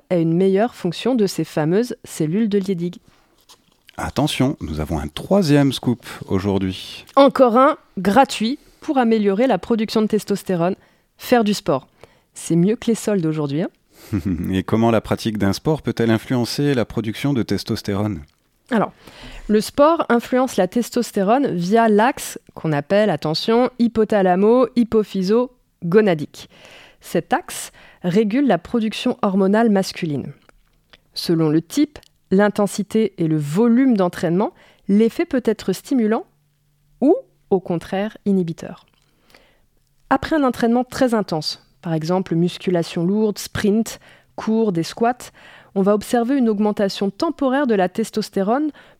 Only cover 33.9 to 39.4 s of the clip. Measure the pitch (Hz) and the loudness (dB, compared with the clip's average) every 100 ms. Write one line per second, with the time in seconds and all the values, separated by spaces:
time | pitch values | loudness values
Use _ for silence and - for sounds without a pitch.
33.9 | 220 180 - 175 175 247 - _ _ - | 2 0 -2 -2 0 -2 -6 _ _ 0
34.9 | 196 226 - 339 262 226 208 - 185 - | 2 2 0 -2 -2 -2 -2 -4 -6 -2
35.9 | 269 214 226 381 _ _ _ _ _ _ | 0 0 -2 -4 _ _ _ _ _ _
36.9 | _ 269 480 - _ _ 196 - 170 - | _ 2 2 0 _ _ -2 -2 -6 -4
37.9 | 190 214 - - 196 170 160 - 175 _ | -6 -6 -6 -2 0 -2 -6 -14 -16 _
38.9 | _ _ _ _ - | _ _ _ _ -20